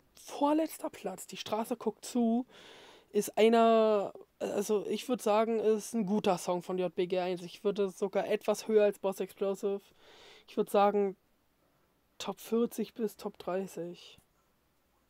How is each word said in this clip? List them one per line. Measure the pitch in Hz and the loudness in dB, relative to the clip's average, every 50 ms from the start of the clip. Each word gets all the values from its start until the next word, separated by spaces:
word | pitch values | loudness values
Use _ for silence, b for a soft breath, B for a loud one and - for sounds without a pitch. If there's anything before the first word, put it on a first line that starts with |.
| _ _ _ | _ _ _
vorletzter | - - - - - 285 285 311 311 320 311 - - - 302 | -20 -18 -16 -4 0 0 2 2 2 0 -2 -6 -10 -12 -12
Platz. | - - - 185 190 180 - | -12 -10 -10 -10 -10 -10 -12
Die | - 190 | -14 -14
Straße | - - - 214 214 233 - 247 | -12 -8 -6 -4 -4 -4 -4 -6
guckt | - - 220 - - - | -4 -4 -6 -6 -6 -12
zu | - - 247 233 226 226 240 254 B B B B B B B B B B B B B | -4 -2 0 2 2 2 0 -2 B B B B B B B B B B B B B
ist | - 208 202 - - | -2 -2 -2 0 2
einer, | - 214 226 233 233 226 226 226 226 220 220 214 202 190 - - 381 - _ _ _ | 4 6 6 6 6 6 6 6 6 4 4 2 2 0 -4 -8 -14 -20 _ _ _
also | - 202 - 202 202 - 214 196 175 | -6 -4 -2 -2 -2 0 -2 -2 0
ich | - - 208 - - | -2 -4 -4 -2 -4
würd | 254 202 | -4 -2
sagen, | - 220 208 214 226 226 226 220 | 0 2 2 2 2 2 0 0
ist | 196 214 220 208 - - - | 2 2 2 0 -2 -4 -4
ein | 226 208 | -4 -2
guter | 180 208 208 - 220 180 170 | 0 0 0 2 2 0 0
Song | - - 180 175 | 0 -2 -4 -4
von | - - 185 185 | -4 -4 -4 -2
J | 180 175 - | -2 -2 -2
B | - 185 | -2 -2
G | 175 185 185 | -2 0 -2
eins. | 175 185 185 175 | -2 -2 -4 -6
Ich | 175 175 - - - | -8 -12 -14 -4 -4
würde | 202 196 202 202 190 | -4 -2 0 -4 -4
sogar | - - 208 190 - 202 220 - | -2 -4 -6 -2 -2 -2 0 0
etwas | 214 208 - - 202 - - - | -2 -2 0 -2 -2 -2 -2 2
höher | 220 208 208 | 4 6 6
als | 208 196 - | 4 2 0
Boss | - 190 190 - | -4 -4 -4 -4
Explosive. | 190 185 - - 196 196 196 - - - 98 101 - _ B B B B B B B B B B B | -8 -10 -6 -4 -4 -4 -4 -4 -4 -4 -4 -6 -8 _ B B B B B B B B B B B
Ich | - - | -8 -4
würd | 233 202 - | -4 -2 2
sagen, | - 202 202 202 208 208 202 196 190 - _ _ _ _ _ _ _ _ _ _ _ _ _ _ _ _ _ _ _ _ | 4 6 6 6 6 4 2 2 -2 -6 _ _ _ _ _ _ _ _ _ _ _ _ _ _ _ _ _ _ _ _
Top | - - 190 - | -10 -10 -10 -10
vierzig | - - 226 233 233 233 - - 208 - - | -6 -2 0 0 0 0 -2 -6 -8 -8 -4
bis | - 226 208 - | -6 -6 -6 -6
Top | - - 208 - | -8 -12 -12 -12
dreißig. | _ - 185 175 190 196 180 - - 165 175 175 - - - - _ _ _ _ _ _ _ _ _ _ _ _ _ _ _ _ _ _ | _ -8 -4 -4 -4 -4 -6 -8 -10 -10 -10 -12 -16 -20 -20 -20 _ _ _ _ _ _ _ _ _ _ _ _ _ _ _ _ _ _